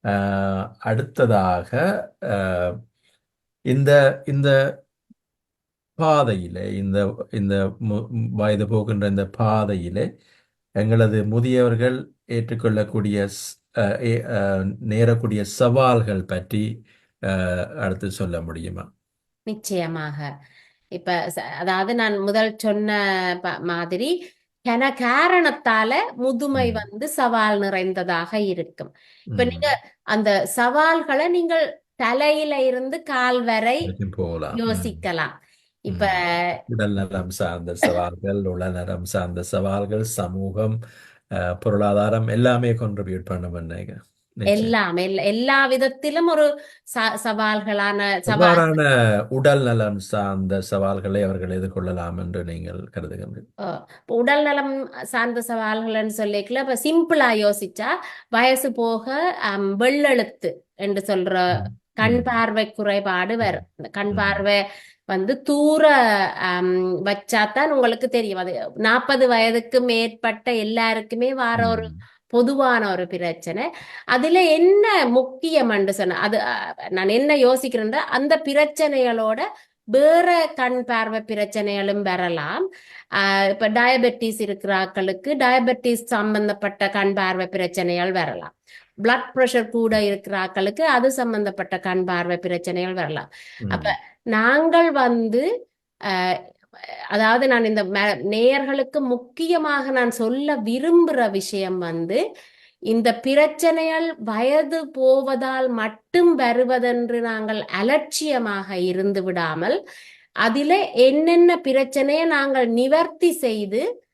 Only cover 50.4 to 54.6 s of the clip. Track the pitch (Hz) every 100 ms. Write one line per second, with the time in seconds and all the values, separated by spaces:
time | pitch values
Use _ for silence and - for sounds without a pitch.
50.4 | 95 98 92 98 98 98 98 98 98 95
51.4 | 90 92 95 95 90 90 87 87 87 90
52.4 | 85 85 85 90 - - 82 95 - -
53.4 | - - 196 160 - - - 233 240 285
54.4 | 294 285